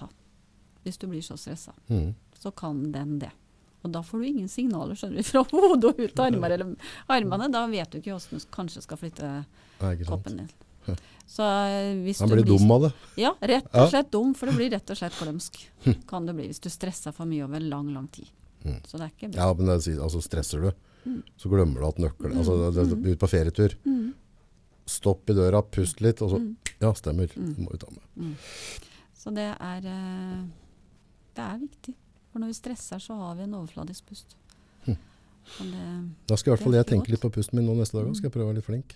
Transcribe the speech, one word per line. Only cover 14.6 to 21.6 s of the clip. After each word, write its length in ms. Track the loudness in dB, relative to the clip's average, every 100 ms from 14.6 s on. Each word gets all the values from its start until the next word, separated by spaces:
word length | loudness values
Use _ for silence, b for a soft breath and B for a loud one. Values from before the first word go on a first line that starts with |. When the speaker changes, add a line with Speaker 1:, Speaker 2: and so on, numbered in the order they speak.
| 2
Speaker 1:
rett 180 | -2 -6
og 80 | -6
slett 140 | -6
glømsk. 520 | -6 -6 -6 -8 -14 -20 0
Speaker 2:
Hm. 220 | 2 2 -2
Speaker 1:
Kan 180 | -6 -6
det 100 | -6
bli, 100 | -8
hvis 140 | -10
du 80 | -10
stresser 440 | -8 -8 -8 -10
for 140 | -8 -4
mye 160 | -4
over 160 | -4 -6
lang, 340 | -4 -4 -6
lang 140 | -6 -10
tid. 160 | -14 -20 _ -20 -10
Speaker 2:
Mm. 160 | -8 -8 -10
Speaker 1:
Så 60 |
det 80 | -12
er 100 | -12
ikke 220 | -12 -8
bra. 140 | 2 2
Speaker 2:
Ja, 60 |
men 120 | 4 4
det, 320 | 2 2 -2
altså, 240 | -2 -4
stresser 380 | -4 -4 -4 0
du, 100 | 0 -2 B B -8
Speaker 1:
Mm. 120 | -8 -10 -8
Speaker 2:
så 140 | 2
glemmer 300 | 4